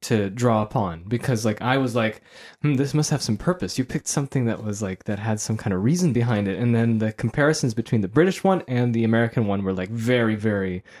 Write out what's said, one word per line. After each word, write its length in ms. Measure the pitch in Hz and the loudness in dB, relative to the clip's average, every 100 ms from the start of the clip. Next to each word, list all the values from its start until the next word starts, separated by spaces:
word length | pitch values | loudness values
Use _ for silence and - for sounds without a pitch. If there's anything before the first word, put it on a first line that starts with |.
to 280 | - 113 98 | -2 0 0
draw 320 | 104 123 110 | 0 2 2
upon, 420 | 107 135 98 82 90 | 2 0 -2 -4 -4
because, 360 | 120 - 117 | -4 -2 0
like, 160 | 110 104 | 0 -2
I 160 | 120 135 | 0 0
was 180 | 131 117 | 0 0
like, 260 | 110 107 - - - - | -2 -2 -14 -20 -20 -4
"Hmm, 140 | 147 135 | 0 0
this 180 | 135 | 2
must 160 | 151 151 | 0 0
have 120 | 143 | 0
some 140 | - 107 | -2 -2
purpose." 420 | - 180 90 - | -2 -2 -2 -4
You 40 | |
picked 240 | 123 156 - | -4 -4 -4
something 380 | - 139 139 117 | -4 -2 0 0
that 180 | - | -2
was, 180 | 107 101 | -4 -4
like, 240 | 101 92 - | -6 -6 -6
that 120 | 101 | -4
had 220 | 113 107 | -2 -2
some 180 | - 110 | -2 -4
kind 160 | - | -2
of 100 | 92 | 0
reason 300 | 107 175 180 | 2 2 2
behind 340 | 117 117 107 101 | 2 2 2 0
it, 120 | 95 | 0
and 140 | 120 117 | 2 2
then 240 | 117 113 | 2 2
the 120 | 110 | 0
comparisons 600 | - 117 - 147 151 131 | -2 -4 2 2 2 0
between 280 | 113 - 117 | -2 0 0
the 60 | 95 | 2
British 360 | 110 185 180 | 4 4 2
one 180 | 190 185 - | 2 0 0
and 260 | 123 123 | 0 0
the 100 | 117 | 2
American 440 | 113 113 117 127 107 | 2 4 2 0 0
one 160 | 98 | 0
were, 100 | 98 | 0
like, 160 | 92 92 | -2 -4
very, 460 | 117 113 123 113 107 | -4 0 2 2 0
very, 480 | 107 101 95 90 - - | 0 0 -2 -4 -8 -10